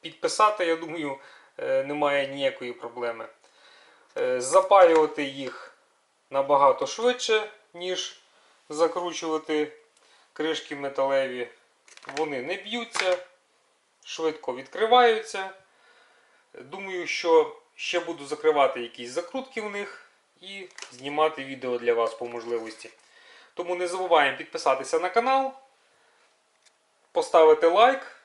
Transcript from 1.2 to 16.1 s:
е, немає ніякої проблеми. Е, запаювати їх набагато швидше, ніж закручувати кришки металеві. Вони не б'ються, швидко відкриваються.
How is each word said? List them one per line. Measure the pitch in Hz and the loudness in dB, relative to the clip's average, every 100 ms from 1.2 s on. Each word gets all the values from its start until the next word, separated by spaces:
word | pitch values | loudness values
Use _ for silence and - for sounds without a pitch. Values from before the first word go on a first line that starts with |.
| - - _ - | -14 -20 _ -10
е, | 135 135 | -2 -2
немає | 139 147 147 143 135 | -2 -2 0 0 -2
ніякої | 139 135 127 123 | -2 -4 -4 -12
проблеми. | 120 123 117 120 113 113 _ _ _ _ _ _ _ _ - | -10 -12 -8 -8 -8 -12 _ _ _ _ _ _ _ _ -4
Е, | 127 127 | -2 -2
запаювати | 127 170 190 202 180 160 151 - | 4 4 8 8 8 8 4 0
їх | 139 135 131 - - _ _ _ _ _ _ | -6 -6 -12 -12 -20 _ _ _ _ _ _
набагато | 135 139 143 139 127 135 | -4 2 6 6 4 -2
швидше, | - 240 247 - 220 214 - _ | -2 -2 -2 0 -2 -2 -14 _
ніж | 170 180 180 - - _ _ _ _ _ | -12 -8 -6 -8 -14 _ _ _ _ _
закручувати | 151 165 175 175 165 165 156 156 151 147 - _ _ _ _ _ | 0 0 0 -6 -6 -4 -6 -2 -2 -2 -8 _ _ _ _ _
кришки | - 156 151 - 143 | -8 -4 -4 -8 -10
металеві. | 139 139 135 139 131 123 120 _ _ _ _ - - 139 | -8 -2 0 0 -2 -6 -10 _ _ _ _ -20 -14 -6
Вони | 156 139 | -6 -6
не | 131 | -8
б'ються, | 190 208 233 - - 185 180 - _ _ _ _ _ _ _ | -10 -8 -10 -8 -4 -2 -2 -6 _ _ _ _ _ _ _
швидко | - - 160 151 - | -18 -4 -4 -4 -8
відкриваються. | 123 - - 220 247 240 220 220 196 190 - _ _ _ _ _ | -10 -10 -4 4 6 6 4 -4 -10 -10 -14 _ _ _ _ _